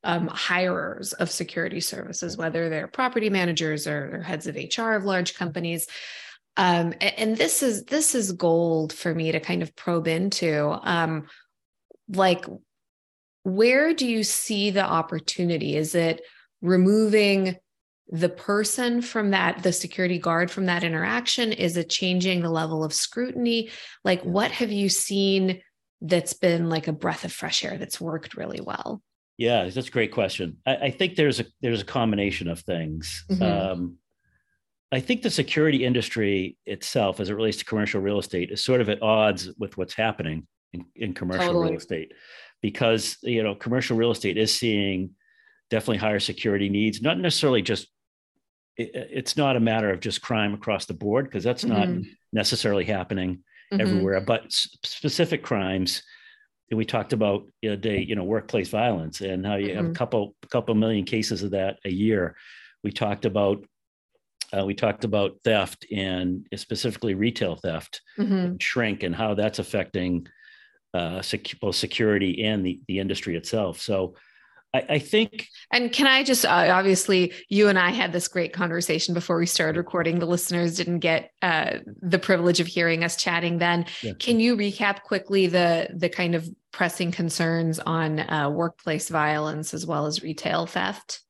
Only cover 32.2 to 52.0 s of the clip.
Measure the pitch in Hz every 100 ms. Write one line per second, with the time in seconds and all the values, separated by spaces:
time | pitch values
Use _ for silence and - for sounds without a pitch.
32.2 | 101 92 87 82 - 87 80 80 80 -
33.2 | - 95 90 87 95 90 87 - _ _
34.2 | _ _ _ _ _ _ _ 131 131 247
35.2 | 165 165 139 - 156 135 123 123 110 -
36.2 | 104 98 92 - - 101 - 135 101 92
37.2 | 95 104 110 104 - 110 104 104 98 104
38.2 | - 90 90 - - 127 107 104 110 110
39.2 | 107 95 90 - 98 - 90 - 113 110
40.2 | 80 78 78 _ _ - - - 101 92
41.2 | - 92 175 175 165 82 - 82 80 -
42.2 | - - - _ 104 - 120 113 - -
43.2 | - 117 110 101 - 127 127 113 117 113
44.2 | 101 90 110 - 120 107 98 95 92 -
45.2 | _ _ _ _ _ 110 104 107 107 104
46.2 | - 107 113 101 101 101 110 107 123 180
47.2 | 180 151 151 123 90 110 - _ _ _
48.2 | _ _ _ _ _ - 113 - - 131
49.2 | 131 - 143 127 117 113 107 92 107 -
50.2 | - 113 104 104 110 98 - 80 101 113
51.2 | 135 - 98 123 - 107 95 87